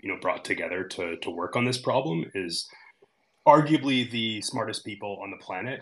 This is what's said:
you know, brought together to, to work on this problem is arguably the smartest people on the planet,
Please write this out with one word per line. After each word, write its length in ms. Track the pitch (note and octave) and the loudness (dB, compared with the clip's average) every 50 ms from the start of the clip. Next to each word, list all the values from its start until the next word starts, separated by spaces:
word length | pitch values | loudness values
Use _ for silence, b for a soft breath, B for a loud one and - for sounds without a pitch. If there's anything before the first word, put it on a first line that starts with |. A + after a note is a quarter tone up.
you 80 | - G2 | -8 -8
know, 100 | F#2 F2+ | -6 -2
brought 240 | - F2+ F2 F2 - | -2 -2 -2 -2 -2
together 400 | - F#2+ E2+ E2+ E2 F2+ F2+ F#2 | -4 -4 -2 -2 -4 -4 -4 -6
to, 320 | - - - F2 E2+ E2+ | -6 -6 -6 -6 -6 -6
to 140 | E2 - F#2 | -6 -6 -6
work 260 | E2+ E2+ F2 - - | -6 -4 -6 -2 0
on 80 | A#2+ A#2+ | 0 0
this 140 | B2+ B2+ - | 0 0 -2
problem 460 | - C3 C3 C3 C3 - E2 - - - - | -2 0 0 0 0 0 -2 -2 -4 -4 -6
is 340 | G2 F2+ F2 E2+ - - b b b b b b _ - _ _ _ _ _ _ _ - | -6 -6 -4 -6 -6 -8 b b b b b b _ -20 _ _ _ _ _ _ _ 8
arguably 640 | D3+ D3 D#3 D3 D3 D#3 C#3 C3 C#3 C3 B2+ A#2+ G#2+ | 8 10 10 8 6 2 2 4 2 2 2 2 0
the 320 | A#2+ A#2 A2+ A2+ A2 G#2 | 0 0 0 0 -2 -4
smartest 420 | G2+ - - A#2 A2 G#2+ G#2 - - | -6 -4 -4 -4 -4 -4 -4 -6 -8
people 360 | A2 G2+ G2+ G#2 G2+ G2 G2 | -10 -10 -8 -6 -8 -6 -6
on 80 | G2+ G2 | -8 -10
the 60 | F#2+ - | -10 -12
planet, 420 | - - F#2+ F#2 G2+ B2+ C#3 C#3 | -10 -8 -6 -4 -4 -4 -6 -8